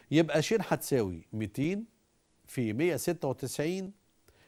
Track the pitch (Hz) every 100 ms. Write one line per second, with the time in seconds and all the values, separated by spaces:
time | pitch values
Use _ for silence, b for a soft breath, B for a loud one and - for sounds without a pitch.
0 | b 147 160 151 151 220 180 156 - 131
1 | 98 85 - 110 107 - 147 202 226 _
2 | _ _ _ _ - - 113 107 175 139
3 | - 165 143 127 127 - 151 190 190 -
4 | _ _ b b